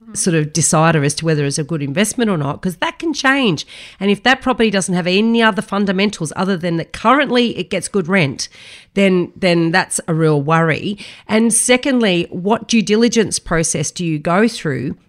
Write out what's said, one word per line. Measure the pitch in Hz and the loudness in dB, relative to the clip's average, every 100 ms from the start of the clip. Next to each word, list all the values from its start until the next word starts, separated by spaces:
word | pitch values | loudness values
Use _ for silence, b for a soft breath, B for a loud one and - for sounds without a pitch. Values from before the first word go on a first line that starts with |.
| 226 | -14
sort | 208 196 | -4 0
of | 165 151 | 0 0
decider | 160 - 160 160 160 | 0 2 4 4 2
as | 143 - | 0 -2
to | |
whether | 160 151 | -2 0
it's | 143 151 | -2 -4
a | |
good | 143 160 | -4 -4
investment | 139 147 214 - 220 | -4 -2 -2 0 0
or | 175 | 0
not, | 139 - | -2 -4
'cause | 185 165 | -6 -4
that | 320 - | -6 -4
can | 330 | -6
change. | - 262 277 233 147 - B B B | -2 0 2 2 0 -6 B B B
And | 196 | -2
if | 202 | 0
that | 247 262 | 2 0
property | 254 240 226 | 0 2 2
doesn't | 196 180 | 0 0
have | 180 175 | -2 0
any | 185 226 233 | 2 2 4
other | 220 202 | 2 0
fundamentals | - 196 202 190 208 - 156 | -4 -2 0 0 0 -2 -8
other | - 185 185 | -4 -2 -2
than | 175 165 | -2 -4
that | 156 | -6
currently | - 220 277 262 247 233 - | -2 2 2 2 2 0 -2
it | 180 | -6
gets | 180 - | -6 -4
good | 202 160 | -4 0
rent, | 196 143 - - B B B B | 0 0 -2 -10 B B B B
then, | 196 196 180 170 - | 0 2 2 -2 -2
then | 185 170 165 | 0 2 2
that's | 185 - - - | 0 -2 -6 -4
a | |
real | 160 160 147 | 0 2 2
worry. | 143 165 165 143 196 208 B B B | 2 0 2 -2 -4 -8 B B B
And | 214 226 | 2 2
secondly, | - - 247 285 254 214 175 - | 2 2 2 2 2 2 2 -2
what | 180 190 226 - | -4 -2 -2 0
due | 220 | 0
diligence | 190 208 233 226 190 - | 2 2 2 2 0 -2
process | - 170 165 165 156 | -4 -2 -2 -2 -4
do | - | -4
you | 170 151 | -4 -2
go | 170 180 226 | 0 2 2
through | - 160 131 139 - | 0 -6 -4 -6 -10